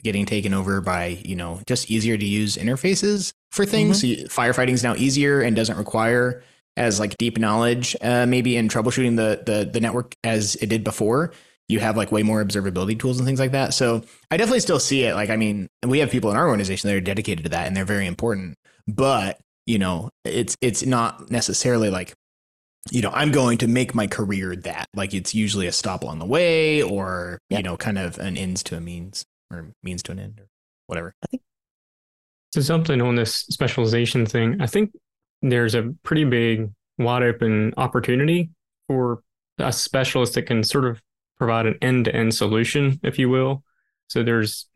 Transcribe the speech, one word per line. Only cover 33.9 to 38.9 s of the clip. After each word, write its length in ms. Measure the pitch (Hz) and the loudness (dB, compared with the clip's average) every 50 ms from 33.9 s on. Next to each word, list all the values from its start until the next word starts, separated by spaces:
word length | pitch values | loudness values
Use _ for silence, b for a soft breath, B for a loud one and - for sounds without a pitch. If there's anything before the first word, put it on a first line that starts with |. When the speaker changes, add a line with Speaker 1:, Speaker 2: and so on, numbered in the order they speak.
| 113 117 120 113 - 127 113 | 2 2 2 2 2 0 0
Speaker 3:
thing, 340 | 107 - 120 113 113 147 202 | 2 2 2 2 2 0 0
I 60 | 143 | -2
think 260 | 113 - 202 214 208 _ - _ _ _ _ _ _ _ - - | 0 2 2 0 0 _ -12 _ _ _ _ _ _ _ -4 -2
there's 320 | 131 123 120 117 110 104 | 2 2 2 2 2 2
a 200 | 120 110 117 156 - - | 0 -2 -2 -6 -10 -4
pretty 200 | - 165 156 156 | 0 2 2 4
big 460 | 135 123 117 117 117 113 110 113 104 101 _ _ _ _ - | 4 4 4 4 2 2 0 -2 -4 -8 _ _ _ _ -2
wide 260 | 120 120 123 123 123 | 0 0 2 2 2
open 500 | 120 117 - 120 113 107 107 107 113 - | 2 2 2 2 2 2 2 2 0 0
opportunity 760 | - 127 120 - 127 - - 123 127 147 156 170 175 170 165 - _ _ _ _ _ _ | 0 -2 0 0 0 0 2 0 2 2 2 2 2 0 -2 -6 _ _ _ _ _ _
for 360 | - | -4